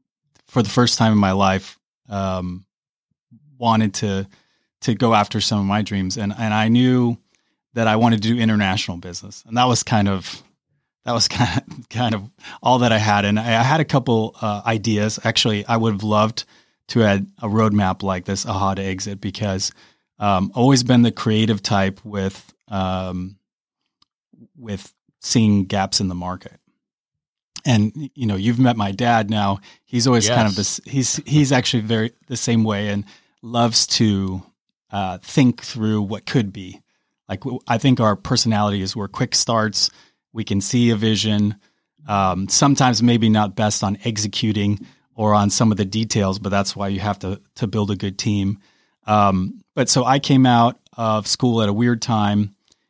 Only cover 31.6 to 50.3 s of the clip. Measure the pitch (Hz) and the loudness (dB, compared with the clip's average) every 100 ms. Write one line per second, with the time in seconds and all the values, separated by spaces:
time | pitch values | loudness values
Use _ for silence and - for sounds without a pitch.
31.6 | 120 120 107 113 113 - - 120 - 117 | 0 -2 -2 -2 -2 -8 -12 -6 0 0
32.6 | 110 101 104 101 101 - _ _ 117 120 | 2 0 -2 -4 -6 -14 _ _ -6 0
33.6 | 117 110 - - 110 101 95 95 - _ | 0 2 0 0 2 2 -2 -6 -12 _
34.6 | _ _ _ 101 95 92 - - 127 120 | _ _ _ -8 -6 -8 -4 2 2 2
35.6 | - 117 110 107 101 104 - 139 101 98 | -6 -4 -2 0 -2 -6 -4 -2 -2 -6
36.6 | 92 95 _ _ _ _ - 95 135 123 | -16 -18 _ _ _ _ -12 -10 -8 -10
37.6 | - 117 139 127 110 101 - 123 120 107 | -4 0 2 4 2 0 0 0 0 0
38.6 | 104 101 92 110 98 - 123 - - 117 | 0 -2 -4 -6 -8 -6 -4 -2 0 0
39.6 | 107 - - - _ _ _ 113 107 98 | 0 -2 -4 -6 _ _ _ -10 -4 -2
40.6 | 95 123 117 110 110 104 110 104 104 107 | 0 2 2 2 0 0 0 0 0 -4
41.6 | _ _ _ _ - 101 95 90 98 - | _ _ _ _ -4 0 0 0 -2 2
42.6 | 143 139 127 110 120 120 113 107 107 95 | 4 4 4 4 2 4 4 4 2 0
43.6 | 107 - 101 98 120 107 107 - 110 104 | -2 0 -2 -4 -4 -4 -6 -4 -2 0
44.6 | 101 101 - _ _ - 107 104 101 - | 0 -2 -6 _ _ -2 2 4 2 2
45.6 | 113 104 98 110 113 113 98 95 101 98 | 2 2 -2 -2 -2 0 0 -2 -2 -2
46.6 | 98 98 101 98 104 101 95 98 _ - | -2 -4 -6 -4 -4 -6 -6 -10 _ -8
47.6 | 117 110 104 98 101 95 113 104 98 101 | -6 -2 -4 -4 -6 -6 -4 -2 -2 -4
48.6 | _ _ _ _ - 107 101 95 92 - | _ _ _ _ 0 2 4 2 -2 -8
49.6 | _ - 123 - 123 139 - | _ -4 0 0 2 0 2